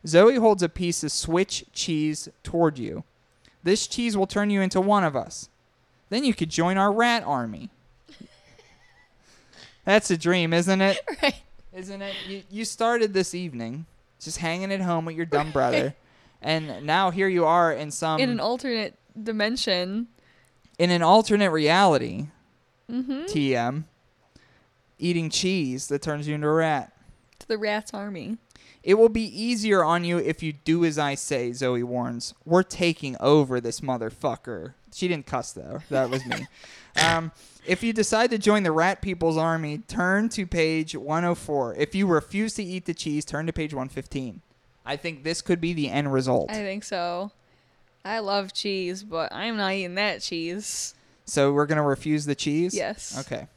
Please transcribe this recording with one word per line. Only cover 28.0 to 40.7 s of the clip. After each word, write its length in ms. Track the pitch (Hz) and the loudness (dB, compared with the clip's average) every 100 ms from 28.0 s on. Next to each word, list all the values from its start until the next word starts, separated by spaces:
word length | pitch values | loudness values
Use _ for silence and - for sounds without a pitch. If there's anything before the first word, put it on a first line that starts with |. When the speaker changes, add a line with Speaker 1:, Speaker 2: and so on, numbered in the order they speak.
| 208 185 - 226 _ _ - _ | -10 -10 -10 -10 _ _ -20 _
Speaker 1:
It 100 | - | 4
will 160 | 208 226 | 8 8
be 140 | 226 | 6
easier 600 | 214 135 226 240 214 196 | -6 -4 -2 0 4 4
on 200 | 160 170 | 4 2
you 160 | 175 175 | 2 0
if 240 | 151 160 | 0 -2
you 100 | 160 | -6
do 320 | 147 - 170 165 | -4 0 2 2
as 140 | 151 | 2
I 160 | 147 139 | -2 -4
say, 360 | - 135 120 | -2 -2 -2
Zoe 300 | 123 127 123 | -2 0 0
warns. 540 | 123 123 120 120 - - - | -2 -4 -4 -6 -10 -14 4
We're 160 | 175 | 4
taking 560 | 185 - 175 160 139 127 | 4 0 0 0 -8 0
over 400 | 131 151 135 127 | 6 6 6 0
this 200 | 117 - | -4 -6
motherfucker. 920 | 139 123 110 - 147 117 - 101 85 - _ | -4 -4 -4 -4 -4 -4 -8 -10 -10 -16 _
She 140 | - 180 | -6 -2
didn't 180 | 165 - | -2 -4
cuss, 260 | 135 - | -6 -6
though. 260 | - 65 - - | -14 -12 -14 -2
That 200 | 135 127 | 0 0
was 160 | 131 123 | -2 -4
me. 220 | - - | -6 -8
Speaker 2:
<laughs> 60 | - - - - - | -16 -20 -20 -8 0
Speaker 1:
Um, 360 | 165 165 165 - - - - | 2 2 -2 -12 -20 -14 -2
if 180 | 180 | 0
you 80 | 233 | 0
decide 380 | 220 202 220 247 | 0 2 4 2
to 80 | 226 | 2
join 260 | 208 208 | 4 4
the 80 | 180 | 4
Rat 300 | 156 175 190 | 2 2 0
People's 340 | 202 175 165 160 | -6 0 0 2
Army, 440 | 165 160 151 151 | 0 -2 -4 -8
turn 500 | - 233 180 196 226 | -8 -2 2 2 0
to 180 | 226 180 | -2 -4
page 480 | 175 160 | 0 2